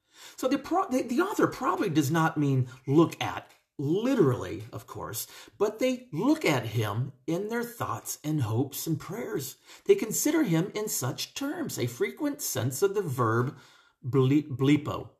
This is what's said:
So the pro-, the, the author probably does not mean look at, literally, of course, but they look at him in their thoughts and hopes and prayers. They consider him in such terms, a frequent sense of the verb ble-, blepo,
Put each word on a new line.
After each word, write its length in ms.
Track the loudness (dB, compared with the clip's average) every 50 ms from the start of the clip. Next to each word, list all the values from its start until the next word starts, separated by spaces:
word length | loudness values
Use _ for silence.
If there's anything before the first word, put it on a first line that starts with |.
| _ _ _ -20 -20 -20 -8
So 120 | -4 -2 0
the 120 | 0 -2
pro-, 280 | -2 -2 -2 -2 0 0
the, 140 | 0 -2
the 200 | -2 0 0 0
author 260 | 0 0 0 2 2 0
probably 420 | 0 -2 -2 -2 0 0 0 0
does 220 | 2 2 2 2
not 260 | 2 2 2 2 2 2
mean 300 | 2 2 2 2 2 0 -4 -8 -4
look 340 | 2 4 6 6 4 2 -2
at, 300 | -6 -6 -6 -8 -10 -12 _ _ _ _ _ -6
literally, 880 | -2 -2 0 0 2 2 4 6 6 4 4 2 -2 -6 -8 -10 -10 -12
of 140 | -12 -14 -14
course, 400 | -14 -12 -10 -10 -8 -8 -8 -10 -10 -14 -18 -20 -16 -4 -2
but 220 | 0 0 0 0
they 260 | 0 0 0 -2 -6 -8 -6
look 320 | 0 2 2 2 2 2
at 220 | 2 2 0 0 -2
him 460 | -2 -2 -2 0 -2 -2 -4 -4 -6 _ _
in 240 | -4 -4 -4 -2 -4
their 140 | -4 -4 -6
thoughts 560 | -6 -8 -8 -6 -6 -6 -8 -8 -10 -10 -8 -4
and 200 | -2 -2 0 0
hopes 420 | 0 0 0 0 -2 -4 -6 -6
and 140 | -4 -4 -4
prayers. 560 | -6 -8 -10 -8 -6 -6 -6 -6 -6 -8 -12 -16 _ -20 -20 0 4
They 100 | 4 6
consider 480 | 6 4 0 -2 0 2 2 4 4 4
him 280 | 4 4 2 2 0 -2
in 140 | -4 -4 -4
such 440 | -4 -2 -2 -4 -4 -4 -8 -10 -8
terms, 460 | -6 -6 -4 -4 -4 -6 -6 -4 -4
a 80 | -4 -4
frequent 520 | -2 -2 -2 -4 -2 -2 -4 -4 -4 -4
sense 440 | -6 -4 -2 -2 -2 -2 0 2 2
of 100 | 2 2
the 80 | 0
verb 560 | -2 0 0 0 2 2 2 2 0 0 -4 -8 -14 -20 -20 _ _ _ _ _ -6
ble-, 400 | 0 2 4 4 6 4 4 2
blepo, 680 | 0 -2 0 4 4 4 4 2 -2 -6 -6 -8 -12 -16